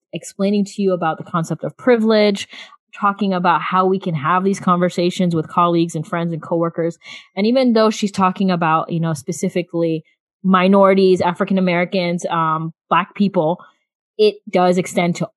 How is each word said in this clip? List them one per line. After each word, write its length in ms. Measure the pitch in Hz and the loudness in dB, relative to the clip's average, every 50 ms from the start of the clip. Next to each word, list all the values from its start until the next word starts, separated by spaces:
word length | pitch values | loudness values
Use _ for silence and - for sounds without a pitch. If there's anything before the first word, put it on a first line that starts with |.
| _ _ - | _ _ -16
explaining 520 | 165 - - - - 196 202 208 208 196 | -14 -14 -14 -6 -4 -2 0 0 0 -2
to 160 | 196 - - | -4 -4 -4
you 120 | 196 190 185 | -2 -2 0
about 240 | 175 175 160 156 | 0 -2 -4 -4
the 60 | - - | -6 -8
concept 400 | - - 170 160 - 160 - - | -6 -4 -4 -4 -4 -6 -6 -8
of 120 | 151 - | -10 -10
privilege, 680 | - - 254 247 226 214 220 220 214 208 208 208 202 - - - - - - - _ _ _ - - | -4 0 0 2 2 2 2 2 4 4 2 0 -2 -6 -12 -16 -20 -20 -20 -20 _ _ _ -8 -4
talking 340 | 214 202 196 - 208 196 185 | -2 -2 -2 -2 -2 -2 -2
about 280 | 175 180 180 165 156 | 0 2 2 0 0
how 240 | 160 - 180 185 185 | -2 -2 0 0 2
we 140 | 190 190 190 | 2 0 0
can 160 | - 190 165 | -2 -4 -4
have 280 | 147 135 170 180 185 190 | -4 -2 0 0 0 0
these 160 | 196 196 - | 0 -2 -2
conversations 760 | - 185 180 175 180 180 - 190 175 180 - - 185 175 170 | 0 0 2 2 0 0 0 -2 -2 -2 0 0 0 0 0
with 120 | 160 156 | -2 -4
colleagues 480 | 160 - 180 175 175 170 170 170 170 - | -2 0 2 2 2 2 0 0 -2 -4
and 120 | 160 156 | -6 -8
friends 260 | - 180 170 170 170 165 | -6 -6 -6 -4 -4 -6
and 80 | 156 | -8
coworkers. 560 | - - 175 165 170 165 - 175 165 170 - _ - - - - - _ _ | -6 -4 -2 -2 -2 -2 -2 -4 -4 -4 -6 _ -14 -20 -20 -20 -20 _ _
And 100 | 190 202 | -2 0
even 280 | 220 247 269 262 247 220 | 2 2 2 2 4 4
though 160 | 226 220 214 | 4 2 2
she's 220 | 214 - 214 202 | 2 0 -4 -4
talking 400 | - 202 190 185 185 - 196 185 | 0 0 0 0 0 0 0 0
about, 400 | 180 170 170 160 160 160 - - | 0 0 2 2 2 0 0 -2
you 80 | - 165 | -4 -4
know, 140 | 165 165 160 | -2 -2 -4
specifically 880 | - - - 170 - 202 180 - 185 170 - - 170 170 165 160 160 - _ _ _ _ _ _ _ - | -6 -8 -10 -8 -6 -6 -4 -2 -4 -4 -4 -4 -2 -2 -2 -2 -4 -6 _ _ _ _ _ _ _ 0
minorities, 800 | 190 185 180 180 190 202 196 196 190 196 196 190 185 185 175 | 2 2 4 4 6 6 6 6 6 6 6 4 4 4 4
African 360 | - 175 175 - 202 - 196 | 2 0 -2 -2 -2 -2 0
Americans, 680 | 190 185 180 170 175 180 175 202 190 175 175 175 170 - | 0 2 2 2 0 -2 -2 -2 -2 -2 -2 -2 -4 -4
um, 480 | - 170 170 160 160 156 160 160 165 - _ _ - | -4 -2 -2 0 0 -2 -2 -4 -6 -10 _ _ -2
Black 260 | 170 165 196 - - | 0 0 0 -2 -2
people, 480 | - 208 190 - 180 156 156 180 - - - _ _ _ _ _ _ _ _ _ | -2 -2 0 0 0 0 0 -2 -4 -8 -16 _ _ _ _ _ _ _ _ _
it 180 | - 214 208 202 - _ 208 | 0 0 0 0 -2 _ -2
does 280 | - 185 180 180 180 | 0 2 2 2 2
extend 380 | 185 170 - - 185 175 175 170 | 0 -2 -2 -2 -2 -2 0 -2
to 120 | - 170 - _ | -4 -6 -8 _